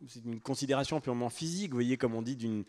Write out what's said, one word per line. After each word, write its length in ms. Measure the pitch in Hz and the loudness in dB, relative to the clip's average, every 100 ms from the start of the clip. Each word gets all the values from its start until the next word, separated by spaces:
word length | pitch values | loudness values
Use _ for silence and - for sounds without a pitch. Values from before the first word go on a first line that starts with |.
| 139 | -16
c'est 160 | 123 117 | -10 -8
une 140 | 113 | -6
considération 600 | 135 135 135 135 135 156 | -4 -2 4 4 4 0
purement 300 | 131 120 120 | 0 0 -2
physique. 420 | - 160 180 196 | -2 -4 -2 0
Vous 60 | 123 | 2
voyez, 200 | 123 127 | 2 4
comme 180 | 123 113 | 2 2
on 60 | |
dit 140 | 113 135 | -2 -2
d'une, 280 | 113 107 | 0 -2